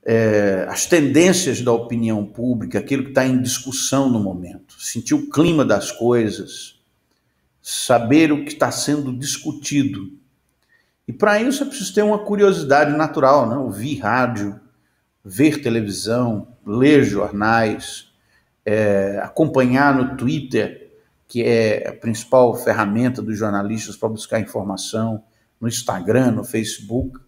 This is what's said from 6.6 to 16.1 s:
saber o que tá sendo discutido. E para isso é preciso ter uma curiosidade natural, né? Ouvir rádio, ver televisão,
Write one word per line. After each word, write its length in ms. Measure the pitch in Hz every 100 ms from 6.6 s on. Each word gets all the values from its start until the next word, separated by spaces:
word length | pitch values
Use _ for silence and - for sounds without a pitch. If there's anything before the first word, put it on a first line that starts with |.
| - _ _ _ _ _ _ _ _ _
saber 720 | - - - 123 113 143 160
o 120 | 143
que 120 | - -
tá 160 | 127
sendo 420 | - - 147 131
discutido. 1000 | 123 143 - 156 - - 147 135 101 98 - _ _ _ _ _ _ _ _ -
E 60 |
para 260 | 123 208 208
isso 220 | 240 277
é 60 | 277
preciso 260 | - 185
ter 80 | -
uma 160 | 208 208
curiosidade 800 | - 208 202 185 139 139 147 151
natural, 500 | 156 151 131 143 117
né? 80 | 127
Ouvir 420 | 127 101 123 135
rádio, 600 | 104 123 123 113 101 98 _ _ _ _ _ _
ver 380 | 101 95 151 147
televisão, 840 | 123 113 104 90 101